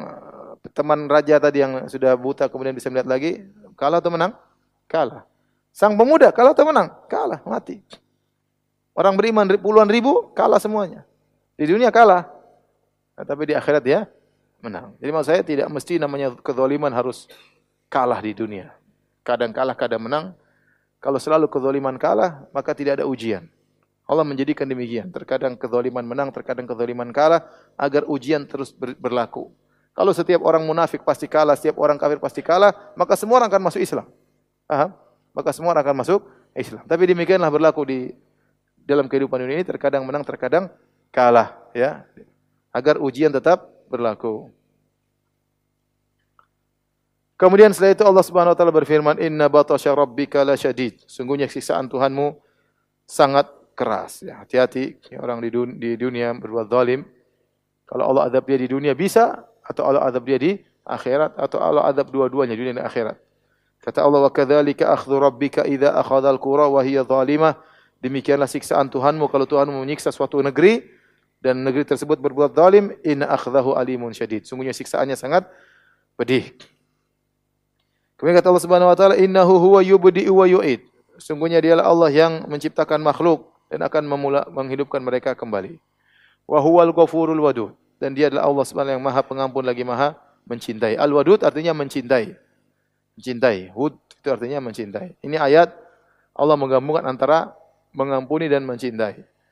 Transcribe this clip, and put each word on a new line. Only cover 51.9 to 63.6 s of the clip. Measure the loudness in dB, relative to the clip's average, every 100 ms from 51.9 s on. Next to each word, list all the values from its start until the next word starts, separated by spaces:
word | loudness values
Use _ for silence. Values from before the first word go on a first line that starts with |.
Tuhanmu | -2 -2 -2 -4 -6 _ _ _ _ _ _
sangat | _ 2 4 4 0 -6 _
keras. | -8 -6 -6 -8 -16
Ya, | -18 -20
hati-hati, | -4 0 0 -2 -10 -12 _
ya, | -12
orang | -10 -8
di | -6
dun-, | -4 -4
di | -6 -8 -6
dunia | -6 -4 -6 -6
berbuat | -8 -8 -2
zalim. | 0 0 -2 -6 _ _ _ _ _ _ _
Kalau | _ -4 0
Allah | 0 0
azab | 0 0
dia | -2
di | -2
dunia | -4 -2
bisa, | -2 0 2 2 0 -16 _ -12
atau | -4 0
Allah | 0 0
azab | -4
dia | -2 -2
di | -2 -4 _ _ -12
akhirat, | -10 -4 -2 -2
atau | -4 -6 -2
Allah | 0 0 0
azab | -2 -2
dua-duanya, | -2 -2 -2 -4
dunia | -4 -6 -8
dan | -8
akhirat. | -6 -6 -8 _ _ _ _